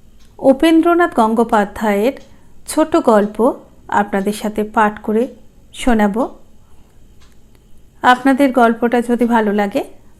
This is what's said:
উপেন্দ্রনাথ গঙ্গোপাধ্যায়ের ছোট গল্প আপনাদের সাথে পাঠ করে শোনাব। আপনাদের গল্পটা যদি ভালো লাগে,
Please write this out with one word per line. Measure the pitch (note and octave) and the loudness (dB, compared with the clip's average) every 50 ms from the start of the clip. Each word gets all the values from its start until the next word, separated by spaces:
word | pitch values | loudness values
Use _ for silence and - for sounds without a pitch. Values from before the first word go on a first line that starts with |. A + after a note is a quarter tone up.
| - - - - - - - - | -20 -20 -20 -20 -20 -20 -12 0
উপেন্দ্রনাথ | - C4+ C4+ C4+ - E4 E4 D#4+ D#4 E4+ F4 E4+ F4 E4+ F4 | 2 2 2 4 4 4 4 4 4 4 2 2 2 0 2
গঙ্গোপাধ্যায়ের | - A3+ A3 A3+ A3 A#3 A3+ - G#3+ G3+ G3+ G3+ - A3 G#3+ G3+ G3+ G#3 B3+ C#4 - - - - - - - - - - - | 0 0 2 2 0 0 0 0 0 0 -2 -4 -4 -2 -2 0 0 0 -2 -2 -4 -10 -20 -20 -20 -20 -20 -20 -18 -16 -6
ছোট | - D4+ D#4 D#4 - | -2 -2 0 0 0
গল্প | D#4+ C#4+ - A3 G#3 G3+ G#3 G#3+ - G#3+ C4+ - - - - _ - - - | 0 2 2 2 2 2 0 -2 -2 -2 -2 -2 -4 -8 -20 _ -20 -12 -4
আপনাদের | - G#3 G3+ G#3 - G3 F#3+ G#3 G#3 | -2 -2 -2 -2 -4 -4 -4 -4 -6
সাথে | - - G#3+ G#3 G#3+ G#3+ | -6 -6 -8 -6 -6 -8
পাঠ | G#3+ G#3+ A3+ G#3+ G#3 G#3+ - | -4 -2 0 0 0 -2 -4
করে | - - G#3 A3 A#3+ C#4 - - - - _ - - - - | -6 -4 -2 -2 -2 -4 -6 -12 -20 -20 _ -20 -20 -20 -16
শোনাব। | - - B3+ A#3+ A3 G#3 G3+ G3 A3 C#4 - - - - - - - - - - - - _ _ - - - - - - - - - - - _ _ _ - - - - - _ - | -4 0 0 2 2 2 0 0 -2 -4 -6 -8 -14 -20 -20 -20 -20 -20 -20 -20 -20 -20 _ _ -20 -20 -20 -20 -20 -20 -20 -20 -20 -20 -20 _ _ _ -20 -20 -20 -20 -20 _ -2
আপনাদের | - B3+ B3+ B3 - C4+ C4+ B3+ C#4+ C4+ | 2 2 2 4 2 0 2 2 2 0
গল্পটা | B3 C4 A#3 A3+ A#3 A#3 B3 A#3+ B3 A#3+ | 2 2 2 2 2 0 -2 -2 0 -2
যদি | A#3+ B3 A#3+ A#3 B3 | -2 -2 -2 -2 0
ভালো | A3+ A#3 A3+ A3 G#3 G3+ | 0 0 0 0 0 0
লাগে, | G#3 G3+ G3 F#3+ C4+ F#4+ - - - - - - - | -2 -2 -2 -4 -6 -8 -8 -12 -20 -20 -20 -20 -12